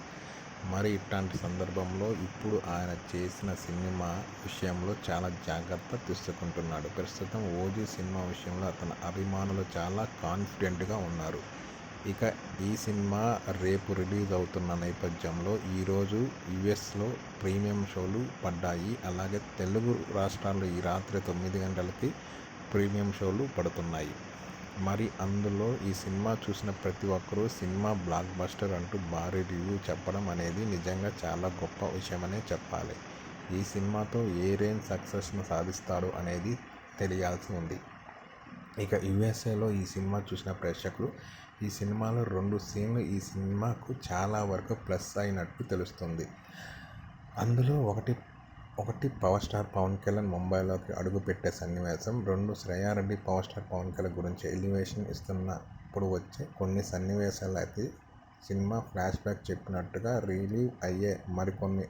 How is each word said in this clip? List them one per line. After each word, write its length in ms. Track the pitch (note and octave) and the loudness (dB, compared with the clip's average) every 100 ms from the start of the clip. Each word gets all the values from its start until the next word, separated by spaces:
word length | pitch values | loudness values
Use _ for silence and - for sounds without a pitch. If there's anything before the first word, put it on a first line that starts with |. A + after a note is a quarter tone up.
| - - - - - - F#2 | -10 -12 -12 -12 -12 -8 -2
మరి 200 | F#2+ G#2+ | 2 2
ఇట్లాంటి 460 | G2 - G2 F#2 - | 2 0 0 0 -2
సందర్భంలో 760 | F2 F2+ F2+ F#2 F#2 F#2+ G#2 | -2 -2 0 0 0 0 0
ఇప్పుడు 500 | G2 F#2 - A2 G#2+ F2 | 0 -2 -2 0 0 2
ఆయన 260 | F2 F2+ E2+ - F2 | -2 0 -4 -4 -2
చేసిన 380 | F2+ - G2+ | -2 -2 -2
సినిమా 560 | F2 - F2 F#2 F#2 F2 F2+ - - | -2 -2 -2 0 0 0 -2 -4 -8
విషయంలో 520 | F#2+ - F#2 F2+ F#2+ G#2 - | -8 -2 0 0 0 -2 0
చాలా 200 | F2 F2+ | 0 0
జాగ్రత్త 680 | F2 - E2 F2 F2 - B2 - | -2 -2 -2 -2 -4 -4 -6 -2
తీసుకుంటున్నాడు. 800 | F2 - E2 F2 E2+ E2 D#2 D2+ | -4 -4 -4 -2 -2 -2 -2 -2
ప్రస్తుతం 760 | - F2+ - F#2+ A2+ G2+ F2 | -2 -4 -4 -4 -2 0 2
ఓజీ 220 | F#2+ G#2 G#2 | 2 0 -2
సినిమా 380 | - F#2 F#2+ | -2 -2 -2
విషయంలో 440 | F2+ E2+ F2+ F2+ F#2 | -2 -4 -4 0 0
అతని 240 | - F2 - F2 | 0 -4 -4 -4
అభిమానులు 580 | F#2+ G2 G2 G2 F#2+ F2+ F2 | -2 0 2 2 2 0 0
చాలా 300 | F2 G2+ G#2+ - | 0 0 -2 -2
కాన్ఫిడెంట్గా 760 | E2 F#2+ G2 - F#2+ F2 F#2 G#2+ | -2 0 -2 0 0 2 0 0
ఉన్నారు. 680 | F2 E2+ D#2+ D2 - - - - - - G2+ | 0 -2 -2 -4 -6 -10 -12 -12 -12 -8 -4
ఇక 180 | F#2+ A2+ - - - | 2 2 2 -6 -2
ఈ 140 | G2 G#2+ | 0 0
సినిమా 440 | A2 G#2 G2+ G2+ A2+ A2 - F#2 | 2 2 4 4 4 4 0 2
రేపు 320 | F#2 G2 G2+ | 4 4 4
రిలీజ్ 380 | F#2+ F#2 G#2 G2 | 2 4 2 4
అవుతున్న 400 | F#2 F2 F#2+ F2 | 4 2 2 2
నేపథ్యంలో 880 | F2 F2 E2+ F2+ E2 E2+ E2+ F2+ G#2+ F#2+ F#2 | 2 0 0 -2 0 -2 0 2 2 2 0
ఈరోజు 380 | F#2 G2 G2 G#2+ C3 - - | 4 4 4 2 2 -2 -4
యూఎస్లో 640 | F#2 G2+ G2+ - G2+ A2 B2 - - | 2 4 2 0 -2 0 -2 -6 -4
ప్రీమియం 460 | G2 G2 G#2 G2+ G2 F#2+ | 0 2 2 2 0 0
షోలు 300 | F#2 G#2+ B2+ - F#2 | 0 0 -2 -2 -2
పడ్డాయి. 520 | F2 F2+ F2 G2 A#2 F#2+ | 0 0 0 0 -2 -2
అలాగే 340 | F2+ F#2+ G2+ - - | -2 0 -2 -4 -2
తెలుగు 380 | F#2+ A2 A#2+ A#2+ - G2+ | 2 4 4 2 2 2
రాష్ట్రాల్లో 500 | G2 - G2+ G2 F#2 | 2 2 0 2 2
ఈ 160 | F2 | 2
రాత్రి 400 | F2 F#2 F#2 G2 | 2 2 0 -2
తొమ్మిది 380 | F2+ F2 F#2 F#2+ | 0 0 0 0
గంటలకి 500 | F#2+ F2+ F2+ - C3 - - - - - - | 0 0 -2 0 -2 -2 -10 -12 -12 -12 0
ప్రీమియం 400 | G2+ G2+ G2+ G2+ F#2+ | 4 4 4 2 2
షోలు 300 | G2 G2+ C3+ - | 2 2 2 2
పడుతున్నాయి. 560 | E2+ - E2+ D#2 D2+ - - - - - - G2 | 0 0 -2 -2 -2 -6 -10 -12 -12 -12 -10 -2
మరి 300 | F#2+ G#2 A2+ - | 0 2 0 0
అందులో 560 | F#2+ G2+ G2+ G2+ A2+ C3 G2 | 0 2 2 4 2 2 0
ఈ 40 | |
సినిమా 440 | F#2+ F#2+ F#2+ G#2+ A2+ - | 0 0 2 2 2 0
చూసిన 200 | G2 G#2 | -2 -2
ప్రతి 380 | F#2+ F#2+ F#2 G2 | 0 -2 0 2
ఒక్కరూ 400 | F#2 - G2+ A2+ | 2 2 2 2
సినిమా 460 | - F#2 F#2+ G#2+ | 2 0 2 2
బ్లాక్ 440 | G2+ F2+ E2 F2+ F2+ | 2 2 2 0 -2
బస్టర్ 340 | F2+ - G2+ | -2 0 0
అంటూ 260 | F2 F2 G2+ | 0 0 -2
భారీ 460 | E2+ E2+ F2 F#2 | -2 -2 0 0
రివ్యూ 340 | F2+ F2 F#2 G2+ F#2 | 0 0 0 0 0
చెప్పడం 400 | E2+ F#2 G2 G2 | -2 0 0 0
అనేది 360 | F2 E2+ F2+ A2 | 0 0 0 0
నిజంగా 460 | F2+ F2+ F#2 G2+ - E2 | 0 0 0 0 -2 -2
చాలా 220 | E2+ F#2 | 0 0
గొప్ప 380 | F2+ E2 - G2+ | 0 -4 -2 -2
విషయమనే 560 | F#2 - F2+ F2+ G#2 - | -2 -2 -2 -2 -2 -2
చెప్పాలి. 460 | F2 - B2 A#2+ - - - - - - F#2 | -4 -2 -4 -4 -6 -10 -12 -12 -12 -4 -2
ఈ 40 | |
సినిమాతో 600 | G2 G2+ G2 G#2+ G#2 A#2 | 0 0 0 0 0 2
ఏ 320 | A2+ F2 F#2+ G2+ | 2 2 4 4
రేంజ్ 280 | G#2 G#2+ | 4 2
సక్సెస్ను 600 | - F#2 - G2+ F#2 G2+ F#2 | 0 -4 -2 -4 -2 -4 0
సాధిస్తాడు 580 | E2 F2+ F2+ - F2+ F#2 | 0 0 -4 -2 0 0
అనేది 500 | - - F2 G2+ B2 - - - - | 0 -2 0 0 -2 -4 -16 -14 -2
తెలియాల్సి 540 | G2 F#2 F2+ F2+ - F#2 | 0 2 2 0 -2 -4
ఉంది. 240 | D#2+ F2+ - - - - - - - - - - | -2 -6 -10 -16 -16 -18 -18 -18 -16 -16 -12 -4
ఇక 120 | G2 G2+ | 2 2
యూఎస్ఏలో 680 | F#2+ G2 A2 A2 A2+ G#2+ A2 | 4 6 6 4 2 2 4
ఈ 140 | G2 F2+ | 2 0
సినిమా 340 | G2 F#2+ G2+ | 0 0 0
చూసిన 320 | F#2 F2+ F#2+ | -2 -4 -4
ప్రేక్షకులు 580 | F#2 E2+ E2 F#2 - - - - - - - | -2 -2 -2 -4 -2 -4 -4 -14 -16 -18 -6
ఈ 60 | G#2 | -4
సినిమాలో 540 | - G2+ G#2+ A2 A#2+ | 0 0 2 2 2
రెండు 340 | A#2 F#2 G2+ G#2 | 2 2 2 0
సీన్లు 420 | - G#2 G#2+ A#2 | 0 -2 2 2
ఈ 200 | E2+ G2 | 2 0
సినిమాకు 760 | - F#2+ G2 G2+ A2+ A#2 - - - | -2 -2 0 2 2 0 -4 -6 -2
చాలా 320 | F2+ G2 G#2+ | 0 2 2
వరకు 300 | G2+ F#2 - | 2 0 0
ప్లస్ 440 | - - F2+ - G2+ | -4 0 -2 0 0
అయినట్టు 460 | G2+ F#2+ E2+ - | 0 0 -2 -4
తెలుస్తుంది. 600 | A#2+ F#2+ F2+ - E2+ E2 D2+ - - - - - - - - - - - | -2 0 0 -4 -4 -2 -4 -8 -16 -16 -14 -14 -14 -14 -14 -16 -10 0
అందులో 460 | A2+ A#2+ B2+ D3 | 4 6 6 6
ఒకటి, 300 | A2 G#2 - A#2+ - - - - - - | 4 2 2 -2 -4 -20 -20 -18 -12 -6
ఒకటి 300 | G#2+ - C3+ | -4 0 -2
పవర్ 340 | - F#2 G2+ | 2 4 4
స్టార్ 240 | - G#2 - G2+ | 4 -2 0 2
పవన్ 220 | F#2+ G2 | 2 2
కళ్యాణ్ 300 | - G#2 G2+ | 2 2 2
ముంబైలోకి 640 | F2 F2+ F#2+ F#2+ F#2 - | 0 2 2 4 0 -2
అడుగుపెట్టే 580 | - F#2+ G2 F#2+ F2+ F2 | -2 0 0 0 0 0
సన్నివేశం, 720 | - E2+ F2 F2 D#2+ - A#2+ G2 | 0 -2 -2 0 0 0 0 2
రెండు 280 | F#2+ G#2 | 2 2
శ్రేయారెడ్డి 600 | G2+ G2 F2+ G2+ G#2 G2 G2 | 0 -2 2 2 2 2 0
పవర్ 300 | - F#2 F#2 | 2 2 2
స్టార్ 260 | G2+ - | -6 -4
పవన్ 220 | F2+ F#2 | -2 -2
కళ్యాణ్ 220 | F2 F#2 F2 | 0 -2 0
గురించి 360 | F2 F2+ F#2 | -2 -2 -2
ఎలివేషన్ 560 | F#2 F#2+ G2 F#2+ G#2 G2+ | 0 2 2 2 -2 -4
ఇస్తున్నప్పుడు 1000 | - - F#2 F#2 E2+ - - - G2+ F#2+ | -4 -4 -2 0 -2 -6 -16 -6 0 2
వచ్చే 420 | F2+ - - - - | 0 -2 -8 -8 -2
కొన్ని 240 | F#2+ G2 | 2 2
సన్నివేశాలు 720 | G2 F2+ F#2 G2+ G2+ - F#2+ F2+ | 2 0 2 2 2 0 -2 0
అయితే 280 | F2 - A#2 - - - - - - | -2 -2 -4 -4 -20 -20 -20 -18 -2
సినిమా 320 | G2 G2 A2+ | 0 2 0
ఫ్లాష్‌బ్యాక్ 720 | - F#2+ F#2 - - - - | -2 0 2 2 0 -2 -2
చెప్పినట్టుగా 680 | F2 - F#2 E2+ F#2 A2+ A#2+ | -4 -2 -2 -2 -2 0 2
రిలీవ్ 520 | G2+ F#2 G2 A2 B2 B2 | 2 0 2 2 2 0
అయ్యే 400 | F#2 F#2 G2+ F2+ - | -2 2 2 0 -2
మరికొన్ని 560 | F2+ F#2 F#2+ G2 F#2+ | 0 0 2 2 2